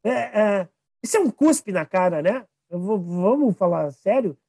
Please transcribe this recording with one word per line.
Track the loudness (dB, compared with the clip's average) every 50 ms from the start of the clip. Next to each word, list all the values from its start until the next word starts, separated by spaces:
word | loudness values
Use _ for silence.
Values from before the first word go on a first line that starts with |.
É, | -2 -2
é, | -2 -2 -4 -2 0 0 2 2 0 -2 -4 -6 _ _ _ _ _ _
isso | -8 -2 0
é | 0
um | 0 0
cuspe | 0 _ 2 4 4 2 _ -4
na | -4 -4 -4
cara, | -2 0 0 0 2 0 0
né? | 0 0 -2 -2 -8 _ _ _ _ _
Eu | -8 -8
vou, | -4 -2 -4 -4
vamos | -4 -4 -4 0 2 2 2 2 2 0 2
falar | _ 0 0 0 0 -2 -6
sério? | -8 _ _ 0 0 0 0 -2 -8 _ _